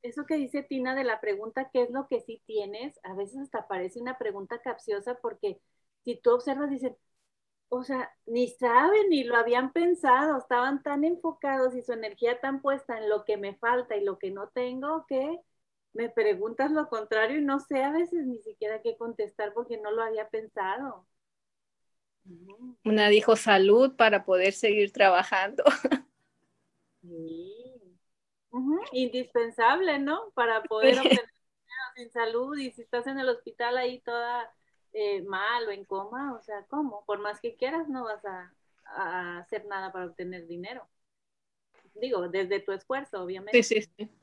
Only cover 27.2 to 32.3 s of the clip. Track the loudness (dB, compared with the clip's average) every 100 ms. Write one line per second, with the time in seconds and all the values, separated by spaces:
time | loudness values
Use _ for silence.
27.2 | -12 -12 -14 -18 -20 -20 _ _ _ _
28.2 | _ _ _ -4 0 0 -2 -2 -2 -2
29.2 | -2 -2 -2 4 4 4 2 0 -2 -4
30.2 | -6 -2 0 0 -2 6 6 6 4 4
31.2 | 2 _ _ _ _ -10 -10 -12 -10 -4
32.2 | -2